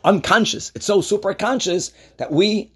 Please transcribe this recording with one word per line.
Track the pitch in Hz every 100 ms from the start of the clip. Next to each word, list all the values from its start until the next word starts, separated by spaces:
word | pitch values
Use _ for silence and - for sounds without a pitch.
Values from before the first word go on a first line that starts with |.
unconscious, | - 196 - 208 220 - -
it's | - -
so | 202
superconscious | - 202 196 - 214 262 - 175 - _ - -
that | -
we | 151 202 214 -